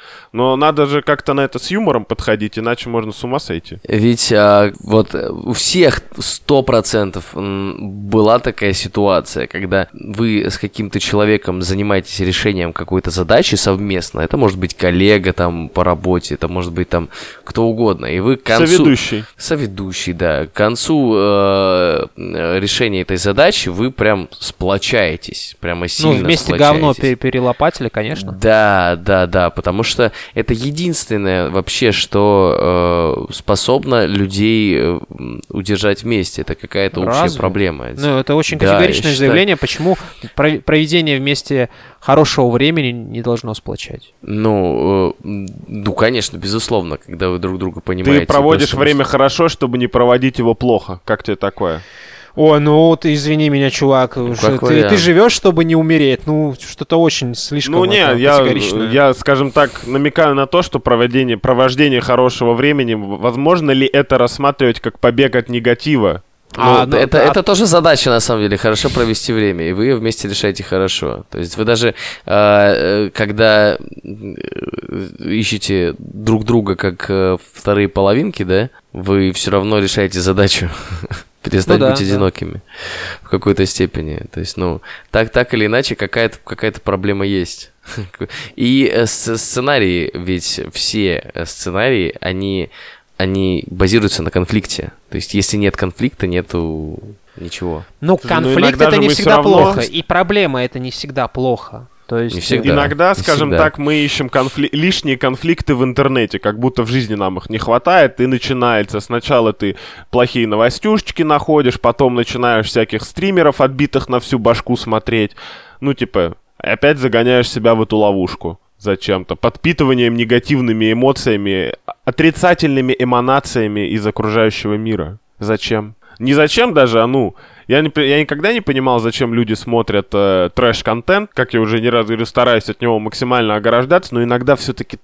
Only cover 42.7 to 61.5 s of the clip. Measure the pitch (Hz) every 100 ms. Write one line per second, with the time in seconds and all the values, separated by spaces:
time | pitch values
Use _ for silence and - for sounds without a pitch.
42.7 | 165 131 120 113 113 120 117 113 107 -
43.7 | - - - - _ - 104 110 104 90
44.7 | 60 78 98 90 - - 101 95 - -
45.7 | 110 101 - 113 123 - 87 95 107 -
46.7 | 113 87 73 - 85 92 90 92 92 92
47.7 | 82 - 92 92 143 165 143 143 160 147
48.7 | 127 143 143 135 139 139 - 165 - 131
49.7 | 123 123 120 120 123 131 - 117 110 127
50.7 | 110 - 92 - 107 - 98 101 - 92
51.7 | 80 - - - - - - 156 147 147
52.7 | 151 165 165 165 147 147 156 151 139 139
53.7 | - 139 135 127 - 120 117 110 131 123
54.7 | - - 208 170 170 233 - 196 165 165
55.7 | 160 160 160 139 127 - 156 151 127 -
56.7 | - 147 165 165 - 127 120 - 147 131
57.7 | 165 185 208 156 120 135 143 131 107 101
58.7 | 104 110 123 139 127 - 139 139 151 139
59.7 | - 120 135 147 151 156 139 135 175 175
60.7 | 139 - 117 120 127 127 113 -